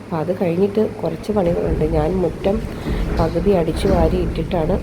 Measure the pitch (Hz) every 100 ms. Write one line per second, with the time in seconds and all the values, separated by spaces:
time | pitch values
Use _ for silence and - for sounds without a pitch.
0 | - 170 156 185 185 165 202 202 214 -
1 | 165 165 - 208 170 175 170 160 156 160
2 | 151 185 175 - 190 214 - - - -
3 | - - 165 170 180 190 160 151 196 185
4 | 160 180 170 - 156 185 160 185